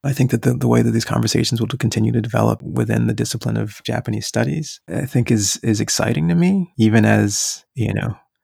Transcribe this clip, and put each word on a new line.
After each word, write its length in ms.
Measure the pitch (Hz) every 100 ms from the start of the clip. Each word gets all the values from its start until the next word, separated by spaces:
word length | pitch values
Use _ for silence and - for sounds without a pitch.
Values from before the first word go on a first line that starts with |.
I 80 | -
think 180 | 131 233
that 120 | 117
the, 120 | 123
the 140 | 120 120
way 140 | 117
that 100 | 117
these 120 | 113
conversations 560 | - 120 113 - - 117
will 80 | 113
continue 440 | 127 117 - 113
to 80 | 117
develop 420 | 113 113 113 110
within 460 | - 120 113 113 113
the 60 |
discipline 420 | 107 110 113 - 110
of 260 | 110 -
Japanese 440 | - 117 120 107 -
studies, 540 | 110 131 156 156 - -
I 180 | 92 139
think 240 | 123 117
is, 280 | 113 98 -
is 180 | 117 107
exciting 480 | - - 117 120 165
to 80 | 170
me, 360 | 175 196 175 -
even 280 | 110 113
as, 600 | 107 107 104 101 - - _
you 180 | - 104
know, 240 | 104 - 104 _ _